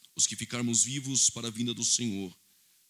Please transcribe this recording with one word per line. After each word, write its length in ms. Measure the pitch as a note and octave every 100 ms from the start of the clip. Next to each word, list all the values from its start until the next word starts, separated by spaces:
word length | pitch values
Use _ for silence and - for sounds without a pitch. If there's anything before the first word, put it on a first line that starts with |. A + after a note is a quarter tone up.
| - -
os 100 | -
que 80 |
ficarmos 480 | G#2+ A#2 B2 A#2+ A#2
vivos 460 | A#2 C#3 C3+ C3+ -
para 200 | - A#2
a 20 |
vinda 240 | A2 A#2+
do 100 | A2+
Senhor, 500 | A#2 - A#2+ G2 F#2+ - _ _ _ _ _